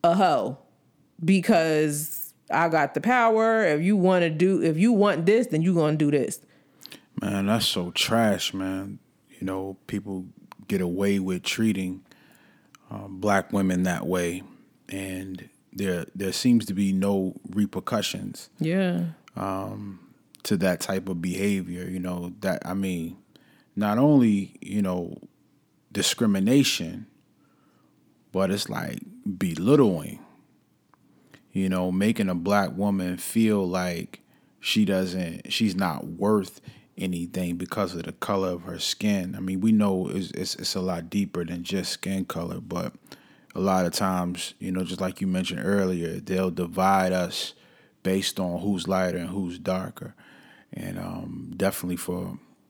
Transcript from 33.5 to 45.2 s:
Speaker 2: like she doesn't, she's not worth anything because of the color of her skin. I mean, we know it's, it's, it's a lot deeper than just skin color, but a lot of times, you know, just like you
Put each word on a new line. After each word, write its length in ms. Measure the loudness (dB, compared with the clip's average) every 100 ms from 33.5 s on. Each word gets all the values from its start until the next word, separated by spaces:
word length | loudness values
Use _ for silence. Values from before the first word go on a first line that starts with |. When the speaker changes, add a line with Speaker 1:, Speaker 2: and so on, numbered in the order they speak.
| 2 0
Speaker 2:
like 540 | -2 -2 -4 -8 -16 _ _ _ _
she 260 | -2 2 2
doesn't, 640 | 2 0 -4 -6 -8 -8
she's 240 | -2 0 0
not 300 | -2 -2 -8
worth 540 | -2 2 2 0 -12 -20 -20 _ -8
anything 580 | -4 -4 -6 -4 -4 -4
because 400 | -6 -4 -4 -4
of 80 |
the 80 | -10
color 360 | -8 -2 0 0
of 140 | -4
her 160 | -8 -6
skin. 560 | -6 -2 0 0 -2 -6
I 40 |
mean, 200 | -4 0
we 100 | 4
know 380 | 4 4 0 -2
it's, 220 | -4 -6
it's, 240 | -6 -6 -6
it's 200 | -6 -4
a 60 |
lot 280 | -4 -4 -2
deeper 340 | -2 -2 -4
than 200 | -6 -6
just 280 | -4 -4 -4
skin 340 | -6 -4 -4 -4
color, 340 | -6 -6 -8
but 340 | -8 -8 -8 -10 _ -20 _ _ _ -2
a 40 |
lot 260 | 2 4 2
of 60 |
times, 600 | 0 0 0 -2 -4 -10 -8
you 120 | -6
know, 120 | -4
just 180 | -4 -4
like 180 | -6
you 80 | -4